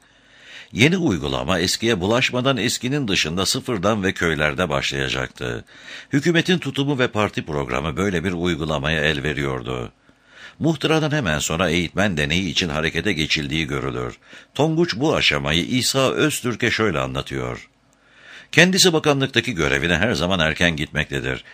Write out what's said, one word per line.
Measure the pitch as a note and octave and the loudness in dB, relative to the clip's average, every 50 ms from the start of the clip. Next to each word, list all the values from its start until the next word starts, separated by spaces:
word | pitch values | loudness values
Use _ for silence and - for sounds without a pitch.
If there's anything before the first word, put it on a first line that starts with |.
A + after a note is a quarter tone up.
| _ _ _ _ _ _ - - - - - - - - - | _ _ _ _ _ _ -20 -20 -20 -20 -20 -20 -20 -8 2
Yeni | E2+ A#2 D#3 F3 | 4 4 4 4
uygulama | F#3+ E3+ C#3+ G2 D2+ C2 D2 C2 B1 B1+ C#2+ F#2+ F2 | 2 2 2 0 0 -2 -2 -4 -2 -2 0 0 0
eskiye | F2 F#2 - - - A2+ A#2 F#2 | 0 0 -2 0 0 0 0 2
bulaşmadan | E2+ G2 A2+ B2 B2+ - A#2+ B2 B2 C3+ C#3 | 2 2 2 2 2 0 0 0 0 0 0
eskinin | A#2 F#2+ B2 - - - B2 C#3 D3+ C#3 G#2 | 0 0 -2 -2 -2 -2 -2 -2 -2 0 0
dışında | F#2+ E2+ - D#2 E2 F2+ F#2+ | 0 0 0 0 -2 -2 0
sıfırdan | - - - - - B2 G2+ E2+ G2+ A2+ G#2+ F#2 | 0 -2 -2 -2 -4 -4 0 2 2 2 2 0
ve | F#2+ F#2+ | -2 0
köylerde | - - E2+ D#2+ D2 D2+ D2+ C#2+ C2 F#2 E2 | 0 0 0 0 2 0 0 0 0 -2 0
başlayacaktı. | C#2+ C#2 C2+ - C2+ C#2 C2+ C2 B1 C2 C2 B1 - - C2 B1 A#1+ A1+ - - - - - - - - - - - | 0 -2 -2 -2 -2 -2 -2 -2 -2 -4 -4 -6 -8 -8 -8 -6 -6 -8 -10 -14 -20 -20 -20 -18 -18 -18 -8 -2 -2
Hükümetin | C#3 C#3 F3 E3+ E3 D#3 - F#3 E3 | 0 2 2 2 2 2 2 0 0
tutumu | - C#3 C3 - C#3 C#3 D3 B2 | 0 -4 -4 -2 -2 0 0 0
ve | B2+ A#2 | 0 0
parti | - G#2 G#2+ F#2+ - - G2 | 2 0 0 0 0 -4 -6
programı | - D#2 D2 C#2 B1+ B1 C2 D2 E2 E2 | -4 -4 -4 -2 -2 -2 -2 -2 -2 -2
böyle | E2 F#2+ G#2 F#2 E2+ D#2 | 0 0 0 0 0 0
bir | G2 F2+ | -2 -2
uygulamaya | E2+ E2+ F2+ E2+ C#2+ D#2+ D#2 D#2 C#2+ C2+ D2+ D#2+ D#2 D2 | 0 0 0 0 0 -2 -2 -2 -2 0 0 0 0 0
el | D#2 D#2 C#2+ C2 | 0 0 0 -2
veriyordu. | D2+ D2 C#2 C#2+ C#2 C2 B1+ A#1 A#1 B1+ B1 A#1+ G#1 - _ _ _ _ _ _ _ - - - - - - | -2 -2 -2 -2 -2 -4 -4 -6 -6 -6 -6 -6 -8 -12 _ _ _ _ _ _ _ -20 -20 -20 -20 -8 -2
Muhtıradan | - D3+ E3 - - D#3 D#3+ D#3+ D3+ D#3 | 0 0 0 0 0 0 2 2 2 0
hemen | C#3 D3+ C3 F2 D2+ D2 | 0 0 0 0 0 0
sonra | - - D#2+ E2 F#2+ E2+ | 0 -2 0 0 2 2
eğitmen | D#2 F2+ E2+ D#2+ - - G2 G#2+ F2+ | 2 0 0 0 0 0 0 0 0
deneyi | D2+ D2 C#2 D#2+ F2+ G2 F2 | 0 0 0 0 0 0 0
için | C#2 - F#2+ E2+ | -2 -2 -2 0
harekete | C#2+ D2+ D#2 E2 - E2 D#2 G#2+ G#2 | -2 -2 -2 -2 -2 -2 -2 -2 0
geçildiği | - D#2+ D2 - E2 D2 C#2 C#2+ D#2+ D#2 | 0 0 0 0 -2 -2 -2 -2 -2 -2
görülür. | C2 C#2 C2+ B1 C2+ B1 B1 B1 A#1+ - - _ - - - - _ _ | -2 -4 -4 -4 -4 -4 -6 -6 -8 -10 -14 _ -20 -20 -20 -20 _ _
Tonguç | - C#3 D#3+ D#3+ D#3+ F3 E3+ - | 0 0 2 2 2 0 0 0
bu | A2 C3+ D#3+ C3 | 0 0 0 2
aşamayı | - - - D#2 D2 C#2 C#2+ D#2 E2+ E2+ | 2 2 2 2 2 0 0 0 0 0
İsa | - A#2 B2+ A#2+ - - C3+ C3+ B2 | 0 0 0 0 0 0 2 2 2
Öztürk'e | C2+ C2+ B2+ D#3 C#3+ - - B2 A2+ - - A#2 | 2 2 0 0 0 -2 -4 -4 -4 -2 0 0
şöyle | - - A2 G#2+ E2+ C#2+ | 0 2 0 0 0 0
anlatıyor. | C2 C2 B1+ C#2 C2+ - C2+ C2 B1+ B1 A#1+ A#1 - - _ _ _ _ _ _ _ _ _ - - - - - - - - | -2 -2 -4 -6 -6 -6 -6 -6 -6 -6 -8 -10 -12 -18 _ _ _ _ _ _ _ _ _ -20 -20 -20 -20 -20 -16 0 4
Kendisi | D3+ E3 F#3 F#3+ G3 F3+ F#3 D#3+ | 6 6 6 6 4 4 4 4
bakanlıktaki | D#3 - D#3 C#3+ C3+ C3+ C3 - A#2 - - A2+ | 4 4 2 2 2 0 2 2 0 0 0 0
görevine | E2 D#2+ C#2 C2+ C#2 C2+ E2+ F2+ | 0 2 2 2 2 2 2 2
her | D#2 F2+ A#2+ A2 | 2 2 2 2
zaman | C#2 D#2+ F2 G2 F#2 | 0 0 0 2 2
erken | D#2 D#2 D2+ - F2+ F2 E2+ | 2 2 2 2 2 2 2
gitmektedir. | C#2+ D2 - - D2 D2+ - D2 C2+ A#1+ C2 C2 A#1+ - - | 0 -4 -4 -4 -4 -4 -2 -4 -4 -4 -4 -4 -6 -8 -12